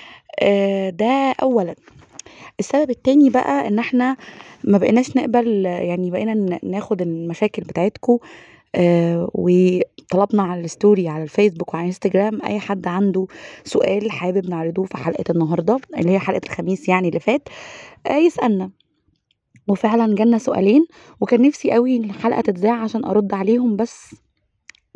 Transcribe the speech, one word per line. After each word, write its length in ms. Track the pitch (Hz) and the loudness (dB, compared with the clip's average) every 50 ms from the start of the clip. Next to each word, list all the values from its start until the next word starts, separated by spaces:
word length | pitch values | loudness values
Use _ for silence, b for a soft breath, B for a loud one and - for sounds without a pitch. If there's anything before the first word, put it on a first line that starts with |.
| B B B B B - - - | B B B B B -12 -4 -2
آه، 500 | - 202 202 202 196 196 196 196 190 190 | 0 2 2 2 0 0 -2 -2 -4 -4
ده 460 | 180 165 208 233 262 269 269 262 254 - | -4 -2 0 0 0 0 0 0 -2 0
أولًا. 340 | - 262 247 226 185 170 175 - _ - - - - _ - - B B B B B B B - | 0 0 2 0 0 -2 -6 -14 _ -20 -20 -20 -20 _ -20 -20 B B B B B B B -10
السبب 300 | 202 - - 277 302 262 | -6 -2 0 0 0 0
التاني 400 | 240 - - 262 277 294 294 262 | -2 -2 0 4 6 6 6 6
بقى 380 | 214 254 - - 277 285 - | 6 2 0 0 0 -2 0
إن 120 | 208 208 214 | 0 -2 -2
إحنا 380 | 240 - - 247 247 254 262 - B B B B B B B B B | -2 0 0 0 0 0 -2 -4 B B B B B B B B B
ما 140 | - 202 | 2 2
بقيناش 400 | 196 180 - 214 240 254 - - | 4 4 4 2 2 2 2 0
نقبل، 480 | 262 - 240 220 240 233 233 220 196 190 | -2 0 0 0 0 2 2 0 0 0
يعني 460 | 180 175 175 175 175 175 180 180 180 | -2 -2 -4 -4 -4 -4 -4 -4 -4
بقينا 220 | 175 - 214 226 220 | -4 -4 -4 -2 -2
ن-، 260 | 214 202 185 175 - - | 0 0 -2 -2 -4 -6
ناخد 380 | 190 185 202 208 - 214 185 | -6 -6 -6 -4 -4 -4 -4
المشاكل 600 | 180 170 165 165 165 170 165 - 214 208 - - | -4 -4 -4 -6 -6 -6 -4 -2 -2 -2 -2 -4
بتاعتكو، 580 | 175 - - 165 175 208 - - - - 240 240 B B B B B B B B B B - | -10 -8 -4 -2 -2 -2 -4 -2 0 0 0 0 B B B B B B B B B B -2
آه، 540 | - 175 175 175 170 170 170 170 170 175 185 - | 2 2 4 4 4 2 0 0 -2 -4 -4 -4
وطلبنا 1120 | - 180 180 180 180 185 185 185 180 - - _ - - - - 185 202 202 - 208 196 | -2 0 2 4 4 4 4 2 0 -2 -4 _ -16 -8 -2 0 0 2 2 2 0 0
على 180 | 175 180 175 | 0 -4 -6
الستوري 460 | 170 165 - - - 208 208 190 175 | -8 -10 -4 2 4 4 4 4 2
على 160 | 165 151 156 160 | -2 -4 -6 -8
الفيسبوك 500 | 151 - - 208 208 165 165 170 - - | -4 0 2 2 2 0 -2 -8 -8 -8
وعلى 140 | 160 170 | -6 -6
انستجرام 540 | 180 180 - - 196 185 190 202 214 214 202 - | -6 -4 -2 -2 0 2 2 2 0 -2 -4 -6
أي 140 | - 208 208 | -6 -6 -6
حد 280 | - - 202 190 175 | -6 -6 -6 -6 -4
عنده 400 | 175 175 185 202 196 175 185 185 185 B B B B B B B | -4 -2 0 0 0 0 -2 -4 -6 B B B B B B B
سؤال 480 | - - - - 190 190 208 208 220 | -4 -2 0 2 2 0 0 -2 -4
حابب 380 | 214 135 175 185 180 196 180 180 | -6 -6 -4 -2 -2 -2 -2 -4
نعرضه 340 | 180 165 160 165 170 185 190 | -4 -4 -4 -4 -4 -4 -6
في 140 | 185 - | -6 -6
حلقة 260 | 170 127 - - - 180 - | -8 -6 -4 -4 -4 -4 -2
النهاردة، 500 | 170 170 165 151 170 175 165 175 233 262 - - 330 | -2 0 0 0 0 -2 0 0 -2 -2 -4 -8 -6
اللي 140 | - 165 170 | -2 0 0
هي 80 | 190 196 | 0 0
حلقة 220 | 185 - 190 190 - | 0 -2 -4 -4 -6
الخميس 440 | - - - 170 170 190 185 - - | -8 -10 -8 -4 -4 -4 -4 -2 -2
يعني 180 | 185 185 185 | 0 0 0
اللي 120 | 170 160 165 | -2 -2 -2
فات، 300 | - - 233 285 - - B B B B B B B B B B B | -2 0 -2 -2 -2 -8 B B B B B B B B B B B
آه، 100 | - - | -2 0
يسألنا. 540 | 294 330 349 - - 277 240 208 190 185 190 - _ _ _ _ _ _ _ _ _ _ _ _ _ _ _ _ - _ | 2 2 2 2 0 -2 0 0 -2 -4 -6 -10 _ _ _ _ _ _ _ _ _ _ _ _ _ _ _ _ -8 _
وفعلًا 480 | - 202 185 - 214 220 233 226 220 208 | -4 -2 0 0 0 2 2 2 2 2
جالنا 220 | 196 220 233 233 | 2 4 2 2
سؤالين، 480 | 220 - - - 185 190 196 220 294 339 - B B B B B B | 2 0 -2 -2 0 2 4 6 4 4 2 B B B B B B
وكان 200 | 214 - 247 226 | -2 2 4 4
نفسي 300 | 247 285 294 - - 254 | 4 4 2 0 0 0
قوي 260 | 233 233 240 254 254 | 2 2 2 2 0
إن 60 | 240 220 | -2 -2
الحلقة 380 | 208 196 - - 226 254 - | -4 -6 -2 0 0 0 0
تتذاع 420 | 226 220 196 175 185 214 240 233 226 | 0 -2 0 0 2 0 0 0 -2
عشان 220 | 220 - 220 - | -4 -4 -4 -2
أرد 280 | - 190 214 208 190 202 | 0 0 0 0 0 -2
عليهم، 420 | 196 196 190 226 240 247 240 208 | -2 0 2 2 2 2 0 0
بس 400 | 196 226 233 - - - - - - _ _ _ _ _ _ _ _ _ - - _ _ _ - | -2 -2 -4 -6 -12 -20 -20 -20 -20 _ _ _ _ _ _ _ _ _ -20 -20 _ _ _ -4